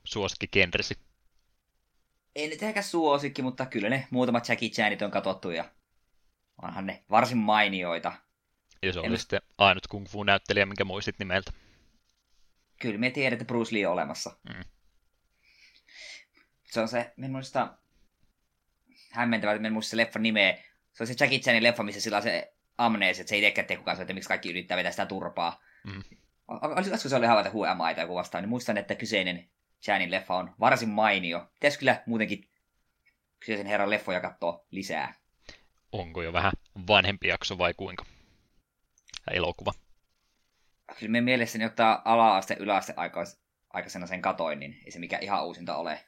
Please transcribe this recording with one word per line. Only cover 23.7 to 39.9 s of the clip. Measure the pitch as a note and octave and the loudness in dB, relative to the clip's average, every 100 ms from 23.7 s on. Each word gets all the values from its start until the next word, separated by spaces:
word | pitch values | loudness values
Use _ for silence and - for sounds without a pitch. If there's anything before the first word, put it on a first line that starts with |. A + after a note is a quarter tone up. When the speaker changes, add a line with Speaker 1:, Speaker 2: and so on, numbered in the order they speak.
| F2+ | -4
Speaker 2:
kukaan, | - F2+ | -6 -6
että | F2 | -6
miksi | F#2 - | -8 -4
kaikki | F#2+ F#2+ | -4 -4
yrittää | F2 F2+ F2+ | -8 -4 -2
vetää | F2+ | -2
sitä | - F#2+ | -4 -6
turpaa. | F#2+ E2+ - E2+ - _ _ | -6 -8 -4 -6 -6 _ _
Speaker 1:
Mm. | - G2 - - _ _ - | -16 -14 -16 -20 _ _ -14
Speaker 2:
O-, | |
o-, | - D3+ | -8 -4
olis-, | E3+ G3 | -2 -2
olisiko | - C#3 | -2 0
se | C3 | 2
oli | A#2 | 6
havaita | A2 G2 | 4 2
H | |
M | G#2+ F2 F2+ E2 | 0 -2 0 -2
I:ta | D#2+ | -2
joku | E2+ | -4
vastaan, | F2+ F2+ F2 | -4 -4 -6
niin | G2 | -4
muistan, | B2 - G#2 | -4 -2 -2
että | G2 | -2
kyseinen | G2+ A2 G#2+ F2+ F2 - _ _ _ | -6 -2 0 0 -4 -10 _ _ _
Chanin | - G2 F2+ | 0 0 2
leffa | F#2 - F#2 | -2 -2 -2
on | F2 - | -4 2
varsin | A#2 C3 A2+ | 4 4 2
mainio. | G#2 A2 G2 F2 E2+ - | 2 4 4 0 -6 -8
Pitäis | - D3 C#3+ | 0 0 2
kyllä | C3+ A2+ - | 2 2 0
muutenkin | A2+ G#2 G2 - _ _ _ _ _ _ _ _ _ | -2 -2 -4 -10 _ _ _ _ _ _ _ _ _
kyseisen | - G#2+ G2+ | -6 -6 0
herran | G#2 G2+ | 0 2
leffoja | G#2 G2+ F2+ | 0 0 -4
kattoo | F2+ - G2 - _ | -4 -4 -4 -4 _
lisää. | F#2 F#2+ D#2+ C2+ - _ _ - - _ _ _ | -10 -6 -6 -6 -10 _ _ -20 -20 _ _ _
Speaker 1:
Onko | A2 E2+ E2+ | -8 -8 -6
jo | E2 | -2
vähän | E2+ F#2+ E2+ _ - F2+ | 0 2 0 _ -6 6
vanhempi | G#2 F#2 G2+ F#2 | 6 6 2 -2
jakso | F2+ - F#2 | -2 -2 0
vai | F2 - | 0 0
kuinka? | F#2+ F#2 - - _ _ _ _ _ _ _ _ _ - - | -8 -10 -14 -18 _ _ _ _ _ _ _ _ _ -14 -4
Ja | - | -2
elokuva? | E2+ F2 G#2 - - | -2 -4 -6 -6 -10